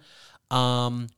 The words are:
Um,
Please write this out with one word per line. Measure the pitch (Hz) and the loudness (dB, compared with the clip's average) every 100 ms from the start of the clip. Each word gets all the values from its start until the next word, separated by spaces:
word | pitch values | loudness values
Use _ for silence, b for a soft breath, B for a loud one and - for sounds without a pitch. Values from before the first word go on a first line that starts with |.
| b b b b - | b b b b -4
Um, | 127 123 123 123 120 117 | 0 2 2 0 -2 -8